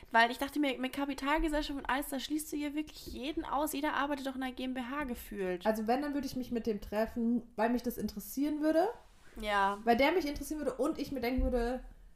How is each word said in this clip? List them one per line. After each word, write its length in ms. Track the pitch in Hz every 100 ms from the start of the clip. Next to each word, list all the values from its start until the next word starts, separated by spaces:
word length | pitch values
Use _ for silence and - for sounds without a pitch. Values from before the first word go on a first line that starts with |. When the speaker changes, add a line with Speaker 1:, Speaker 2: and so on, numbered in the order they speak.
| -
Speaker 1:
weil 180 | 226 233
ich 60 | 254
dachte 200 | 277 294
mir, 180 | 285 247
mit 140 | 254
Kapitalgesellschaft 880 | 277 285 269 269 311 320 302 302 277
und 80 | -
alles, 220 | 254 294
da 120 | 269
schließt 320 | - 302 302
du 40 | 294
ja 180 | 294
wirklich 320 | 294 302 - -
jeden 380 | 220 262 330 302
aus. 260 | 277 302
Jeder 220 | 277 302
arbeitet 320 | - 285 285 269
doch 80 | 262
in 60 |
einer 100 | 262
G 100 | 254
M 100 | 254
B 80 | 254
H 220 | 240 285
gefühlt. 600 | 285 240 - 202 185 180
Speaker 2:
Also 220 | 214 220 220
wenn, 160 | 254
dann 100 | 294
würde 120 | 285 269
ich 100 | 254
mich 140 | 247
mit 140 | 240 226
dem 140 | 202
treffen, 600 | - 208 220 240 226 240 - -
weil 140 | 233
mich 120 | 240
das 140 | 240 -
interessieren 640 | 214 - - - 294 302
würde. 260 | 311 311 392 480 - - - -
Speaker 1:
Ja. 380 | 214 202 196 202
Speaker 2:
Weil 120 | 226 233
der 160 | 277
mich 140 | 349 294
interessieren 320 | 285 285 302
würde 140 | 269
und 240 | - 294 320
ich 120 | 302
mir 80 | 269
denken 220 | 233 254
würde, 380 | 247 240 233 254 - - -